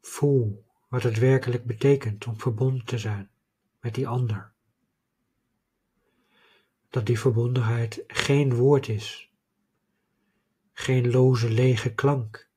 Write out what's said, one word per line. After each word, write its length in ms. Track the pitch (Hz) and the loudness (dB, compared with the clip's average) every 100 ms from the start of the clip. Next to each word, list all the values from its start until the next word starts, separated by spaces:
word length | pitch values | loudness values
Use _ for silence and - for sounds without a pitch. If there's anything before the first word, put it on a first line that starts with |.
Voel 640 | - - 143 135 110 101 _ _ _ | -14 -2 2 2 0 -6 _ _ _
wat 140 | 127 | -2
het 140 | 120 110 | -2 2
werkelijk 480 | 131 131 - 120 | 4 2 0 -4
betekent 640 | 120 113 139 139 117 104 - | -6 0 2 2 0 -6 -8
om 120 | 110 | -6
verbonden 460 | 127 110 131 131 | -4 0 -2 -2
te 120 | 110 117 | -6 -6
zijn 320 | 107 104 101 _ _ _ _ _ | -4 -6 -10 _ _ _ _ _
met 160 | 120 | -8
die 120 | 117 127 | -6 -4
ander. 460 | 123 120 104 104 _ _ _ _ _ _ _ _ _ _ _ _ _ _ _ _ _ _ _ _ _ _ _ _ | -2 -2 -4 -8 _ _ _ _ _ _ _ _ _ _ _ _ _ _ _ _ _ _ _ _ _ _ _ _
Dat 160 | 127 | -6
die 140 | 107 113 | -2 0
verbondenheid 840 | 131 113 120 127 113 117 113 - - | 2 0 0 0 0 0 -4 -8 -6
geen 480 | - - 143 139 | -4 0 2 2
woord 320 | 120 131 143 135 | 2 4 2 0
is, 440 | 104 - - - _ _ _ _ _ _ _ _ _ _ _ _ _ _ | -6 -6 -16 -20 _ _ _ _ _ _ _ _ _ _ _ _ _ _
geen 380 | - - 131 123 | -10 0 2 2
loze, 380 | 127 131 123 113 | 4 4 4 2
lege 440 | 113 127 117 120 | 2 2 2 -2
klank 560 | - 139 139 110 - _ | 0 0 0 -4 -12 _